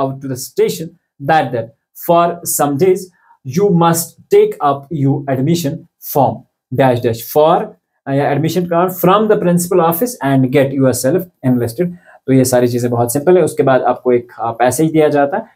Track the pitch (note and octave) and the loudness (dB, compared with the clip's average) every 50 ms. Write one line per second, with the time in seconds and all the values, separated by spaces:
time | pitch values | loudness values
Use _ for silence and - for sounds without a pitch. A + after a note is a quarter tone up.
0 | C3+ C3+ C3+ C3+ C#3 C3+ B2+ A#2+ - - - - A3 G#3+ F3+ F3 E3 E3 - _ | -4 -4 -6 -8 -10 -10 -10 -10 -10 -12 -2 -2 -2 -2 -2 -6 -10 -14 -16 _
1 | _ _ _ - C#3+ C#3+ E3 D#3 C#3+ B2+ - A#2 A2+ - - _ _ _ _ - | _ _ _ -14 -2 0 0 0 0 0 -4 -6 -8 -8 -14 _ _ _ _ -14
2 | - - E3+ E3+ E3+ F3 - - - - - - D3 C#3+ C#3+ C3+ F3 F#3+ F#3 F3+ | -2 0 2 2 2 0 -2 -6 -8 -6 -4 -2 -2 -2 0 0 2 2 2 0
3 | - - _ _ _ _ _ _ - C3+ B2+ F3 G3+ G3+ F3+ E3 E3+ E3+ D#3+ - | -2 -12 _ _ _ _ _ _ -14 -6 -2 0 0 2 2 4 4 2 2 0
4 | - - - _ - - - G3+ G#3+ G#3+ - - C#3+ C#3+ C#3 C#3 - - F3 C#3+ | -2 -8 -12 _ -6 2 4 4 4 4 0 -2 -2 -2 -2 -2 -6 -10 -6 -2
5 | C3+ C#3 C3+ - - C#3 C3+ B2 C3 D#3 F3 E3+ - C#3 - - - _ _ _ | 0 0 0 -2 -2 -4 -4 -2 0 0 0 0 -2 -4 -6 -6 -12 _ _ _
6 | - - - D3 C3 A2+ G#2 - - _ _ _ _ - B2+ B2 C3+ C3 B2 A#2 | -14 -4 0 0 0 0 0 -4 -12 _ _ _ _ -10 -2 0 2 2 2 0
7 | A#2+ A#2+ A2+ - - - - D3+ D3+ D#3+ F3 - A3+ - - _ _ _ _ _ | 0 -2 -4 -4 -8 -4 0 2 4 4 4 2 0 -4 -12 _ _ _ _ _
8 | - C#3 C#3 C#3 C#3+ C3 C#3+ C#3 D#3 D#3+ D#3+ F#3 F3 E3+ E3+ E3+ F3+ F#3+ F#3 - | -10 -6 -4 -2 -2 0 -2 -2 -2 -2 -2 -2 -4 -2 0 0 0 -2 -2 0
9 | - F3 F#3+ G#3+ A3 G#3+ G#3 F3 F3 F3 F3 F3 - - G3 F3 D#3+ E3+ E3+ - | 0 2 2 2 2 2 0 0 2 0 0 0 0 0 0 2 2 2 0 0
10 | B3 A#3+ - - C3+ C#3 C#3 C3+ C3 B2+ C3+ D3 C3 C3+ C#3 C#3 C3+ C3 A#2+ - | -4 -4 -4 -4 -2 0 2 2 2 2 2 2 2 2 0 0 0 0 0 0
11 | - C3 D#3+ F#3 F3+ - _ _ - C3 B2+ A#2+ A#2+ A#2 - - F3+ F3+ F3 - | -2 0 0 -2 -4 -4 _ _ -2 0 0 0 0 -4 -4 -4 -4 -6 -6 -10
12 | _ _ - - - - C3 C3 B2+ B2+ B2 B2 B2 A#2+ A#2+ A#2+ A#2+ A#2 B2 A#2+ | _ _ -20 -16 -2 2 2 2 4 4 2 2 2 2 0 0 -2 -2 -2 -2
13 | A#2+ A#2 - C#3+ C#3 F3+ F3+ F#3 D#3 - - - C#3+ C3+ B2+ B2+ A2+ A#2 B2 - | -2 -2 -2 -4 0 2 2 4 2 0 0 0 0 2 2 2 2 0 -2 -2
14 | - B2+ B2 A#2+ A#2+ - - - A2+ A#2 A2+ - B2 B2+ B2 - D#3+ D#3 D3+ D#3 | 0 0 0 0 0 -4 -12 -8 -8 -8 -2 0 0 0 2 0 0 0 2 2
15 | D3+ D3 C#3+ C#3+ C#3+ C#3 E3 G#3+ A3 - _ | 2 2 2 2 0 0 -2 -6 -8 -8 _